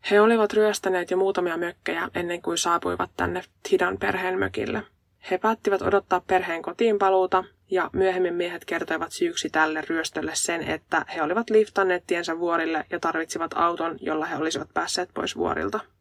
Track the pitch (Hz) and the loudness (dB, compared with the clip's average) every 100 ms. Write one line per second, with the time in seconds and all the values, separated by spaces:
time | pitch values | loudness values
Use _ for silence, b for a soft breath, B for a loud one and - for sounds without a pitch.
0 | - 202 214 233 208 214 214 202 190 185 | 4 6 6 6 2 4 2 2 0 -2
1 | 175 185 196 190 175 165 175 170 - 165 | 0 0 2 2 -2 -2 -6 -6 -6 -4
2 | 175 175 175 175 175 170 175 170 180 175 | -4 -6 -4 -6 -4 -2 0 0 0 -4
3 | - - 175 143 - _ - 185 180 196 | -4 -2 -4 -4 -8 _ 0 2 2 0
4 | 202 190 185 185 190 - - - 208 _ | -2 -2 -2 -2 -2 -4 -4 -6 -8 _
5 | _ _ - 185 220 220 - 196 185 196 | _ _ -4 0 0 0 0 0 2 0
6 | - 180 - 185 180 165 165 175 233 208 | 2 -2 2 0 0 -6 -8 0 2 4
7 | 196 190 185 185 185 _ _ 185 160 - | 4 4 4 0 -2 _ _ -2 0 2
8 | 190 185 180 175 175 170 - 170 165 160 | 2 2 0 0 -4 -6 -6 -6 -2 -4
9 | 165 - 175 170 202 160 156 156 151 165 | -4 -2 -2 -2 -2 2 2 0 -4 -4
10 | 160 - 160 156 - 170 156 160 _ 165 | -2 -4 -4 -2 -2 -2 -2 -6 _ -2
11 | - - 151 185 233 220 214 - 190 180 | -2 -4 -2 0 4 4 4 2 2 0
12 | - 175 170 165 170 170 165 160 - 175 | 0 -4 -2 -2 0 0 0 -2 -4 -4
13 | 170 160 160 170 165 - 170 170 165 160 | -2 -2 -4 -6 -4 0 0 2 -4 -4
14 | - 156 160 147 160 160 - - 165 - | -4 -4 -4 -2 -4 -4 -6 -6 -4 -4
15 | 180 - 80 - 87 - 90 220 - _ | -4 -4 -6 -2 -2 -2 -4 -6 -8 _